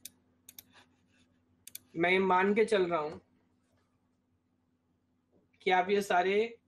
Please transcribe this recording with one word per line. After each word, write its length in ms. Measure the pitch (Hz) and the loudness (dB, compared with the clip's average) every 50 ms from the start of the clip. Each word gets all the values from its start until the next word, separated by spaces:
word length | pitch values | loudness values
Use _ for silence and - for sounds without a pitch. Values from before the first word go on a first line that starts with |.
| - - - _ _ _ _ _ _ - - - - _ _ - - _ _ _ _ _ _ _ _ _ _ _ _ _ _ _ _ - - - _ _ - | -20 -20 -20 _ _ _ _ _ _ -20 -20 -20 -20 _ _ -20 -20 _ _ _ _ _ _ _ _ _ _ _ _ _ _ _ _ -20 -20 -20 _ _ -6
मैं 140 | 165 170 180 | -4 -2 0
ये 80 | 185 190 | 0 0
मान 360 | 190 185 180 185 190 202 208 | 2 2 2 2 2 2 2
के 100 | 226 214 | 2 2
चल 220 | 220 214 196 185 | 2 2 0 0
रहा 140 | 170 170 156 | 0 -2 -4
हूं 180 | 147 156 180 190 - _ _ _ _ _ _ _ _ _ _ _ _ _ _ _ _ _ _ _ _ _ _ _ _ _ _ _ _ _ _ _ _ _ _ _ _ _ _ _ _ _ _ _ _ _ _ _ | -4 -6 -10 -14 -20 _ _ _ _ _ _ _ _ _ _ _ _ _ _ _ _ _ _ _ _ _ _ _ _ _ _ _ _ _ _ _ _ _ _ _ _ _ _ _ _ _ _ _ _ _ _ _
कि 80 | - 190 | -2 0
आप 180 | 185 185 180 190 | 0 2 2 2
ये 100 | 202 202 | 0 0
सारे 560 | 196 - 185 180 180 190 196 208 226 233 233 - _ | 0 0 0 0 2 2 0 0 -2 -2 -6 -14 _